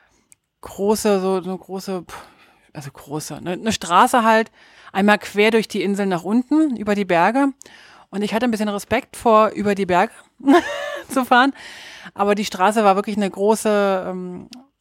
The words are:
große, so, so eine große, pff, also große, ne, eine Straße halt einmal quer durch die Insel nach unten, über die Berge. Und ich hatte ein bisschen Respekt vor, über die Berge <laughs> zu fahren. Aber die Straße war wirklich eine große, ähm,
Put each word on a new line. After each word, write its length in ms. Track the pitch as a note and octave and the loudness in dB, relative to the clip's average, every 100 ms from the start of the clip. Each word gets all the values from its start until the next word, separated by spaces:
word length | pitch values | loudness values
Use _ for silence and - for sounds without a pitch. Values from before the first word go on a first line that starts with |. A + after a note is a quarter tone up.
| _ _ _ _ _ _ | _ _ _ _ _ _
große, 580 | - - G3 G#3+ A3 G3+ | -16 -4 -2 0 2 0
so, 220 | F#3 F#3+ | 0 -2
so 80 | F3 | -4
eine 80 | F#3 | -10
große, 460 | - F#3+ F#3+ F#3 | -10 -12 -8 -10
pff, 180 | E3 - - _ _ _ _ | -10 -16 -20 _ _ _ _
also 180 | - C#3 | -16 -16
große, 500 | - - D3+ - D3 | -16 -12 -10 -10 -10
ne, 120 | D#3+ | -8
eine 180 | F3+ A3+ | -6 -4
Straße 520 | - E3+ F3 B3 B3+ | -4 2 4 4 4
halt 280 | A3+ A3 A3 _ _ - - | 2 2 0 _ _ -20 -10
einmal 240 | G3 G3+ G#3 | -2 2 2
quer 320 | - G3 G#3 | 0 0 2
durch 180 | A3+ G3+ | 2 0
die 140 | G#3 | -4
Insel 240 | F3+ G3+ G3+ | -2 -2 -2
nach 180 | F3 | -4
unten, 540 | E3 A3+ B3+ D4+ D#4 A#3 | -2 -2 0 0 0 -2
über 160 | G#3 | -2
die 120 | G3+ F#3+ | -2 2
Berge. 420 | E3+ F3+ A#3+ C#4 - - - - - _ | 2 4 2 0 -2 -12 -20 -20 -20 _
Und 100 | F#3+ | -6
ich 140 | G3+ G#3 | -4 -2
hatte 100 | B3 | -2
ein 60 | |
bisschen 180 | A3 G#3+ | -2 -2
Respekt 460 | G3+ - A3 - - | -6 -4 -4 -4 -4
vor, 340 | A#3+ G#3+ G#3+ | 2 4 4
über 240 | - G#3 | 0 -2
die 140 | G3 F#3 | -2 0
Berge 260 | F3 A3 - - _ | 2 0 -4 -20 _
<laughs> 140 | C4+ E4 G#4 C#5+ D5 D5 - | 4 4 4 -4 -8 -10 -6
zu 160 | C4+ B3 | -4 2
fahren. 280 | B3 C4+ - - - - - - | 4 4 0 -10 -20 -20 -20 -14
Aber 220 | - G3+ G#3 | -4 -2 0
die 100 | G#3 | -2
Straße 400 | F#3 F#3 A3 G#3 | 0 0 4 4
war 100 | F#3+ | 2
wirklich 220 | G#3 G3+ | 0 -2
eine 120 | G3+ | -4
große, 800 | F#3 G3+ A3 A3 G#3 G3+ F#3+ F#3 | 0 0 2 2 0 2 0 -4
ähm, 380 | F#3 F3+ F3+ - B3+ C4+ _ | -8 -10 -12 -16 -20 -20 _